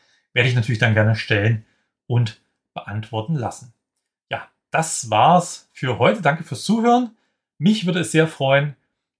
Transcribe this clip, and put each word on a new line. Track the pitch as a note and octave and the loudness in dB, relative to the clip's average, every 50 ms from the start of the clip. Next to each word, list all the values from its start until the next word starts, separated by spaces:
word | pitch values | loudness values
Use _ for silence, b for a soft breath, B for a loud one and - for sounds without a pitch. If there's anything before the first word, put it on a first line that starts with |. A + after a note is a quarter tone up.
| _ _ _ _ _ _ | _ _ _ _ _ _
werde | - B2 A#2+ C3 | -2 0 0 0
ich | B2 | 0
natürlich | B2 A2 - B2 G#2+ | 0 0 -2 -2 0
dann | A#2+ A2+ G#2+ | 0 2 2
gerne | A2 G#2+ A2 A2+ A2 | 2 2 2 0 -2
stellen | - - A#2 G2+ G2+ A2+ A#2 A2 - _ _ _ _ _ _ _ _ - | -2 -2 0 0 2 0 0 -2 -4 _ _ _ _ _ _ _ _ -2
und | A#2+ A#2+ A#2+ A2 - _ _ _ _ _ _ _ - | 0 0 0 -2 -4 _ _ _ _ _ _ _ -16
beantworten | - - - G2+ G#2+ A2 - A2+ A2 A2 - E3 | -16 -12 -10 -10 -10 -10 -8 -8 -8 -6 -4 -6
lassen. | C#3+ A2+ F#2+ - - - B2 _ _ _ _ _ _ _ _ _ _ _ - | -6 -6 -8 -10 -12 -18 -20 _ _ _ _ _ _ _ _ _ _ _ -10
Ja, | - - - - _ _ _ _ | -10 -10 -10 -12 _ _ _ _
das | - D3 D#3+ - - - - A2+ | -4 -2 -2 -2 -4 -8 -6 0
war's | G#2+ G#2+ A#2+ D3+ F3 F3+ E3 - - - _ _ _ | 2 4 6 6 6 4 2 0 -8 -16 _ _ _
für | - - B2+ A#2 G#2+ | -6 -4 -4 -2 2
heute. | A#2+ E3+ A3 A3+ | 2 2 2 2
Danke | E3+ D3 C#3+ D#3+ - | 0 0 -2 -2 -4
fürs | - - - - | -10 -12 -8 -4
Zuhören. | - G#3+ A3+ A3 A#3+ A#3+ B3 B3+ A3+ - _ _ _ _ _ _ _ _ - | -2 0 0 2 2 2 2 0 -2 -8 _ _ _ _ _ _ _ _ -2
Mich | C#3+ G3 G#3+ A3 E3+ | 0 0 2 2 0
würde | F3+ E3+ F3+ | -2 -2 -2
es | D#3+ - | -2 0
sehr | - D#3+ D#3+ D#3+ | 2 2 2 2
freuen, | - - C#3 C3+ C3+ C#3 C#3+ D3 C#3 _ _ _ _ _ _ _ _ _ | 0 -2 0 2 2 2 2 0 -6 _ _ _ _ _ _ _ _ _